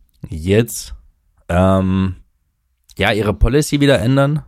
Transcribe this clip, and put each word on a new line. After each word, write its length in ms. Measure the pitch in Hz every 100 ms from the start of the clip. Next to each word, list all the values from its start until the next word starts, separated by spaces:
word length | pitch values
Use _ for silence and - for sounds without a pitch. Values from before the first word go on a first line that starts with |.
| _ _ -
jetzt, 680 | 80 85 104 120 - - - _ _ _ _ -
ähm, 680 | 85 95 95 95 95 92 90 - _ _ _ _ _ _ -
ja, 140 | 98
ihre 220 | 107 104
Policy 480 | 101 120 139 151 143
wieder 180 | 139 123
ändern 440 | 110 135 139 151